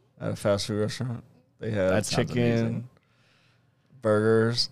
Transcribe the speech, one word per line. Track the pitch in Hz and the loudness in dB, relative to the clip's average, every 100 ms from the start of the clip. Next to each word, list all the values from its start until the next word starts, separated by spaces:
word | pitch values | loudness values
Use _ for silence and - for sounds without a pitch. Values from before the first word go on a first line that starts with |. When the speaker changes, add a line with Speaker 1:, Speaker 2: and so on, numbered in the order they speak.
| _ - | _ -12
Speaker 1:
at | 110 | -8
a | 104 | -4
fast | 110 98 - | 0 0 -2
food | 104 | -2
restaurant. | 107 - 127 117 - _ _ _ | -2 -4 -8 -8 -14 _ _ _
They | 113 | -6
have | 107 92 | 0 2
Speaker 2:
That | 98 107 | 2 0
sounds | - 120 | 0 0
Speaker 1:
chicken, | 127 | 0
Speaker 2:
amazing. | 120 117 113 117 120 _ _ _ _ _ _ _ _ _ _ - | 2 2 0 -4 -8 _ _ _ _ _ _ _ _ _ _ -6
Speaker 1:
burgers. | 110 107 110 113 113 120 - | 0 2 4 4 2 0 -4